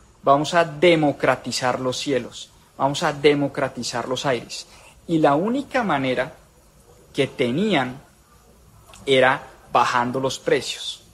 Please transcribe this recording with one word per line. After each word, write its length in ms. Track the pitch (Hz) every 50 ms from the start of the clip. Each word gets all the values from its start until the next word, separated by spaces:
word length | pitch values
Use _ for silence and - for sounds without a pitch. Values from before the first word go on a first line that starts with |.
| _ _ _ _ -
"Vamos 300 | 135 139 143 147 - 180
a 120 | 170 170
democratizar 1120 | 160 147 147 180 175 165 156 151 143 - - - 135 127 - - 127 - - 131 123 127 131
los 160 | 131 127 123
cielos, 560 | - - 143 139 120 110 101 - - - - _ _ _ _ _
vamos 240 | - 135 139 143 - 180
a 100 | 156 147
democratizar 960 | 143 151 147 147 143 143 135 - 147 135 127 - 123 117 - - 120 117 123
los 160 | 131 - -
aires". 420 | 143 127 113 - - - - - - - - - - - - _
Y 100 | - 165
la 160 | 156 151 143 139
única 500 | 156 185 226 247 285 277 - - 262 226
manera 500 | 185 151 135 131 131 127 120 131 156 - - _ _ _ _ _ _ _ _ _ - - _ _ _
que 140 | - 143 135
tenían 760 | 127 - - 127 117 123 165 214 220 180 139 127 127 127 143 - _ _ _ _ _ _ _ _ _ _ _ _ _ _ - - - - - -
era 340 | 135 135 131 - 131 139 143 - - - - - - -
bajando 460 | 127 117 - - 123 120 123 123 135
los 180 | 135 131 -
precios. 680 | - - - 151 131 117 - - - - - - - - -